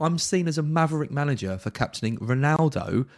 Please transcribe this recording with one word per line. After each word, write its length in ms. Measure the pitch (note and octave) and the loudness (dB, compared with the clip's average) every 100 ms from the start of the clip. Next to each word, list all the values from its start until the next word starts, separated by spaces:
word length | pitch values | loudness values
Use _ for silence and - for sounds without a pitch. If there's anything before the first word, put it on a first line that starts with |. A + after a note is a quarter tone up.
I'm 160 | D#3+ E3+ | -2 0
seen 320 | - F#3 E3+ | 0 0 0
as 80 | D#3 | 0
a 40 | |
maverick 480 | D3+ D#3+ D#3+ D#3 D3 | 0 2 2 0 -2
manager 460 | C#3 D3 B2+ G2 F#2+ | -2 0 -2 -2 -4
for 120 | G#2+ | -6
captaining 460 | - B2 - A2 A2+ | -4 -4 -2 -4 -2
Ronaldo 920 | A2 B2+ C#3+ D#3 D#3+ - G2+ G2 C3+ | -2 2 2 4 2 0 -2 -2 -2